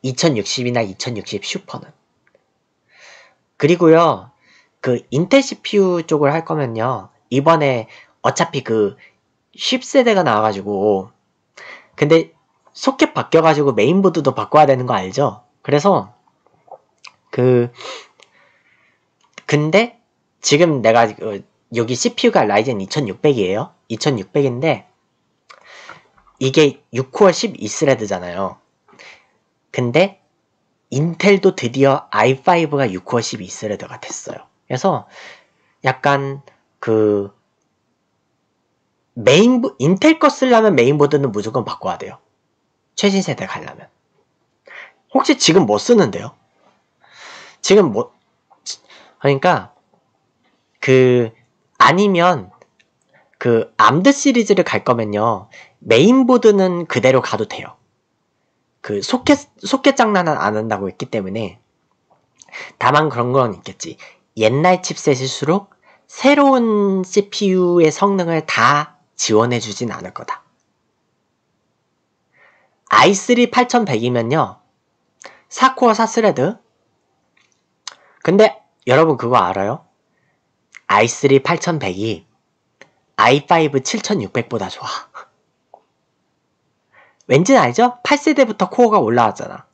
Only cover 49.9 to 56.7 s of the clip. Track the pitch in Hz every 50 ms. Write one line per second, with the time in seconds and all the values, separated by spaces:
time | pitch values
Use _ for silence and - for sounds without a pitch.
49.9 | _ _ _ _ _ _ _ _ _ _ _ _ _ _ _ _ _ _ - -
50.9 | 131 131 131 123 123 123 117 110 _ _ _ _ _ _ _ _ _ _ - 127
51.9 | 151 185 208 202 190 170 170 180 175 135 92 90 _ _ _ _ _ _ _ _
52.9 | _ _ _ _ _ _ _ _ _ _ - 123 117 113 113 - _ - 110 107
53.9 | 127 160 185 269 277 269 - 285 240 240 220 - 202 190 - - - 104 - -
54.9 | 120 117 113 104 101 104 107 117 110 95 - _ _ - - _ _ _ - 117
55.9 | 113 117 156 214 254 269 262 240 254 240 - 220 208 196 190 185